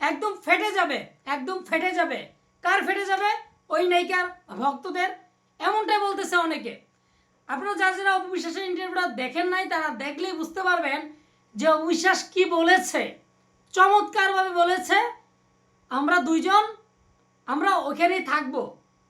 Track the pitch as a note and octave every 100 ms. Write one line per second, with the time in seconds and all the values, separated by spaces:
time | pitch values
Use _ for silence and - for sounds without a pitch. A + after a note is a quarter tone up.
0 | D4+ D4 G#4+ F#4 D4+ F#4+ G#4+ G4 E4 A#3
1 | - _ C4+ C#4+ C4 F#4 - D#4+ F#4 F4+
2 | D#4+ A#3+ - _ _ _ F4 G4 C#4 G4+
3 | F#4+ F#4+ G#4 A4+ - _ _ D#4 F4+ F4
4 | F4 F#4 F4+ F4+ - G3 C#4 C4+ F#4 F4+
5 | F#4 F#4 _ _ _ _ E4+ G#4+ G#4+ G#4
6 | G4+ G4 F#4+ F4 E4 D4 A3+ - _ _
7 | _ _ _ _ - C4 G4+ G4+ F#4+ F#4+
8 | G4 F#4+ F#4 F#4 E4 F4 F#4+ F4 F#4 F4+
9 | F4 A3+ B3+ E4 F4+ F#4 F4 E4 D#4 A#3
10 | C#4 D4 F#4 D#4+ D#4+ F#4+ F#4 F4 C#4+ D4
11 | D#4 - _ _ _ G#3 D#4 D#4 E4 E4
12 | F#4 F4 - F4+ F4 E4+ E4+ F#4 - D4
13 | - - _ _ _ _ _ F#4 G4 G#4
14 | G#4 G#4+ G4 F#4+ F#4+ F4 F4 F#4 F4+ G4
15 | A#4+ - _ _ _ _ _ _ _ C4
16 | D4 F4+ - E4 F4 G#4 A4 - _ _
17 | _ _ _ _ - C#4+ G4 F#4 C#4+ D4
18 | F4 F#4 C4+ D4+ C4 C#4 - - _ _